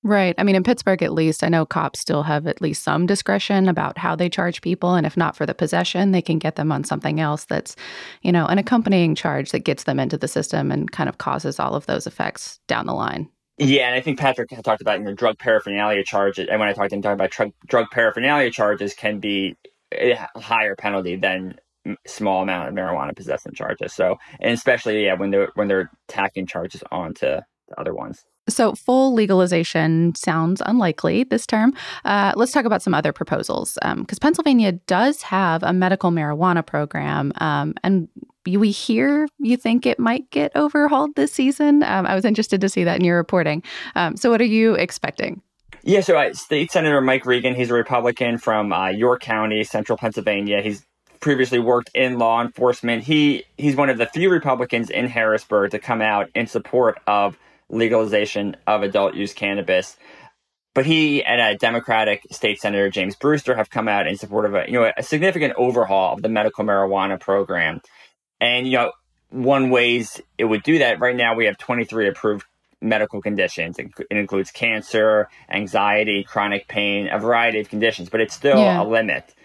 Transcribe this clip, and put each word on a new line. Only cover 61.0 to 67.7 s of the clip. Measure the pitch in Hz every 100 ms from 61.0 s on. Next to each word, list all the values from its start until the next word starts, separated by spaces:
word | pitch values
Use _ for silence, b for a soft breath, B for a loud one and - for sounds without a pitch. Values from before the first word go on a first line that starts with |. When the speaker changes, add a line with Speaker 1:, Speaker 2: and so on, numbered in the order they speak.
| 151 143
Speaker 2:
and | - 120
a | 110 101
Democratic | 120 117 - 110 107 104 -
state | - 110 101
senator, | 104 101 98
James | 98 92 -
Brewster, | 143 151 - 120
have | 107
come | 120 110
out | 101 82
in | 98
support | 98 104 104
of | 98
a, | -
you |
know, | 123 113 -
a |
significant | 110 156 185 180 143 -
overhaul | 123 120 104 98 92
of | 101
the | 110
medical | 110 107 -
marijuana | 107 98 98 98 98 95
program. | - 98 98 90 80